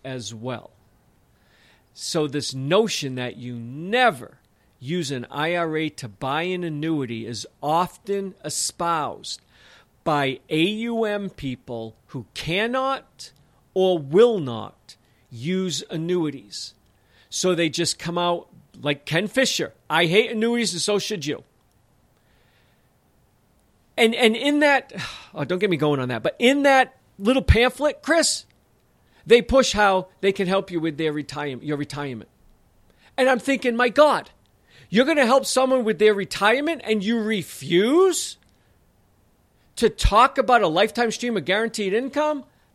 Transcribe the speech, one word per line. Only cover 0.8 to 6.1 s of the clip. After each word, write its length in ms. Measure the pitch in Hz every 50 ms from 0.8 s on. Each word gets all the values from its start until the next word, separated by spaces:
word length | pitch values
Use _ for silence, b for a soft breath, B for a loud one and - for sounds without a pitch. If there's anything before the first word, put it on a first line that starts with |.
| _ _ _ _ _ _ _ _ _ b b b b b b b b b b b b b _
So 320 | - - - - 165 151
this 260 | 143 131 147 131 - 127
notion 600 | 135 131 139 175 202 226 202 - - 147 135 127
that 220 | 127 123 123 -
you 180 | - 123 123 123
never 840 | 117 117 117 127 147 165 185 220 254 254 233 165 120 110 - - _ _ _ _ _ _ _ _ _
use 300 | 123 131 170 180 160 131
an 160 | 143 123 120 -
I 240 | - 139 151 165 175
R 200 | 175 170 160 156
A 120 | 156 156 156
to 180 | - - -
buy 340 | 113